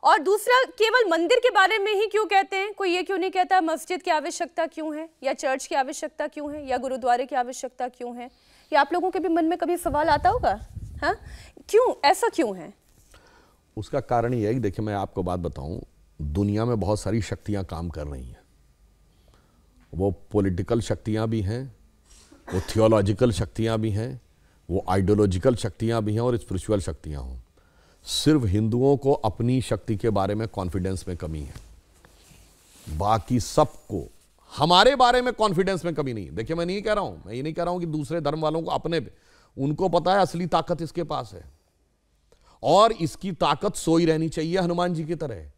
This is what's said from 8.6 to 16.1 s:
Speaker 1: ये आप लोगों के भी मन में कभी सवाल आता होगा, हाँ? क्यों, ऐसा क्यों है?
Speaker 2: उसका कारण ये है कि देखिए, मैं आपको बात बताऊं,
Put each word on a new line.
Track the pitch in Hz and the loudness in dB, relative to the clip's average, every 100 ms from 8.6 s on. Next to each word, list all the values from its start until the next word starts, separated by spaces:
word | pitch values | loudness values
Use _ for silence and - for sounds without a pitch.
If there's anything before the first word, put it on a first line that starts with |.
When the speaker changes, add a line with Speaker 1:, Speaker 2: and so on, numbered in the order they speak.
| _ | _
Speaker 1:
ये | 302 | 2
आप | 285 | 4
लोगों | 349 359 | 2 0
के | 370 | -2
भी | 349 | 0
मन | 339 | 2
में | 320 349 | 2 0
कभी | 330 349 | 0 -2
सवाल | 339 294 320 | 0 0 2
आता | 294 349 | 4 4
होगा, | 466 277 202 - - - - | 2 0 -2 -6 -14 -12 -4
हाँ? | 294 427 - - - - - | -2 -4 -8 -18 -20 -20 2
क्यों, | 427 494 277 | 4 4 4
ऐसा | - - 466 | 2 4 0
क्यों | - 247 185 | 0 -2 -2
है? | 156 - _ _ _ - _ _ _ _ _ - | -12 -18 _ _ _ -20 _ _ _ _ _ -12
Speaker 2:
उसका | 104 143 | -6 -6
कारण | - 120 117 | 0 0 2
ये | 123 104 | 0 0
है | |
कि | 131 | 0
देखिए, | 107 90 107 | -2 -2 -4
मैं | |
आपको | 101 101 - | -4 -4 -4
बात | 90 90 | -4 -2
बताऊं, | 85 - 69 90 - _ _ | -4 -8 -10 -10 -12 _ _